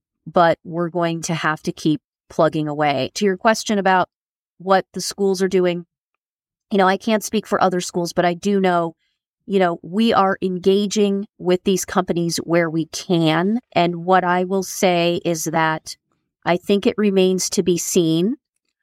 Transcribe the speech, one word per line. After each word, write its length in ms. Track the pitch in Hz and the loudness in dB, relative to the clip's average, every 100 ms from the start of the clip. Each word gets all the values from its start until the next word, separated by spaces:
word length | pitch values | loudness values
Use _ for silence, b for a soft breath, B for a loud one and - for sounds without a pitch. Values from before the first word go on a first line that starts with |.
| _ _ 160 | _ _ -2
but 320 | 180 165 - | 2 4 2
we're 260 | 170 165 170 | -4 -6 -4
going 320 | 175 170 165 | -2 -2 -4
to 120 | 156 160 | -6 -4
have 260 | 160 156 | -4 -4
to 80 | 180 | -8
keep 300 | - 160 151 _ _ _ | -4 -2 -2 _ _ _
plugging 400 | - 156 156 151 | 0 0 0 -4
away. 440 | 147 147 135 131 - | -2 -2 -2 -4 -2
To 100 | 202 | -2
your 120 | 185 | 0
question 400 | 226 220 - 202 | 0 0 -2 -2
about 320 | 190 185 - _ _ _ _ - | 2 2 0 _ _ _ _ -8
what 300 | 185 190 - | 0 0 0
the 80 | 190 | -8
schools 400 | - - 196 185 | -8 -2 -2 0
are 40 | 190 | 0
doing, 380 | 190 180 175 170 _ _ _ _ _ _ _ - | 0 0 -2 -8 _ _ _ _ _ _ _ -4
you 80 | 196 | 4
know, 80 | 185 | 4
I 100 | 190 | 4
can't 260 | 226 214 | 0 -2
speak 220 | - 214 - | -2 -4 -2
for 160 | 208 | 0
other 180 | 190 180 | 2 0
schools, 320 | - 180 175 | -4 -4 -4
but 140 | - 175 | 0 0
I 80 | |
do 260 | 175 202 202 | 0 0 2
know, 360 | 185 175 165 - _ _ _ _ - | 2 2 -2 -6 _ _ _ _ -2
you 140 | 196 | 0
know, 200 | 175 170 | 0 -2
we 300 | 165 196 226 | -6 0 2
are 240 | - 190 196 | 4 2 0
engaging 840 | 190 180 190 196 208 214 202 196 208 - | -4 -2 2 2 2 0 0 0 -6 -6
with 260 | 175 180 | 0 0
these 220 | 208 185 - | 2 -2 -2
companies 520 | 185 185 170 170 - | -4 -2 -2 -4 -4
where 320 | - 170 165 | 0 0 0
we 140 | 160 156 | -2 -6
can. 720 | - - 170 160 160 190 233 - | -8 -2 0 2 2 0 -2 -4
And 340 | - 175 170 175 | -2 0 -2 2
what 180 | 185 | 2
I 220 | 180 180 185 | 2 0 -2
will 180 | 196 | -4
say 580 | 180 - 185 175 170 175 | -4 -2 0 2 0 0
is 200 | 170 160 160 | -4 -4 -4
that 500 | 160 160 160 - - _ _ _ _ | -2 -2 -4 -10 -20 _ _ _ _
I 140 | - 175 | -2 -2
think 300 | - 202 226 | 0 0 0
it 100 | - | 0
remains 540 | 208 190 185 185 - | 2 4 2 2 -2
to 100 | - | -2
be 160 | 175 170 | 0 0
seen 600 | - 185 160 165 196 294 _ _ _ _ | 0 0 2 2 0 -4 _ _ _ _